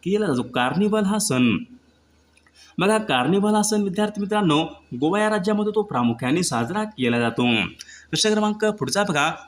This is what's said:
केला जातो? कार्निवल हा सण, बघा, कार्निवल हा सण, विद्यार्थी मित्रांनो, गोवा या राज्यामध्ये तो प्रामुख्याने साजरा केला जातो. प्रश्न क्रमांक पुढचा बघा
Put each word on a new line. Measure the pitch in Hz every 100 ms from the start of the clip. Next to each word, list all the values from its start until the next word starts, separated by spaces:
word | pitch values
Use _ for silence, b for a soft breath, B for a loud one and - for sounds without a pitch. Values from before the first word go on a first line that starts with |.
केला | 175 208 208
जातो? | 123
कार्निवल | 120 - 123 147 208 214
हा | 196 214
सण, | 208 127 123 95 - - _ _ _ _ _ _ _ B B B
बघा, | 185 220
कार्निवल | 214 131 123 196 208
हा | 214
सण, | 208 214
विद्यार्थी | 202 180 208 208
मित्रांनो, | 202 214 190 151 165 - _ 120
गोवा | 147 196
या | 214
राज्यामध्ये | 214 185 208 208 208
तो |
प्रामुख्याने | 208 127 120 117 127 156
साजरा | 180 120 117 196
केला | 214 214 123 120
जातो. | 117 113 123 113 90 - B B B
प्रश्न | 156 220
क्रमांक | 214 214 214 214
पुढचा | 214 135 151
बघा | 202 147 147 -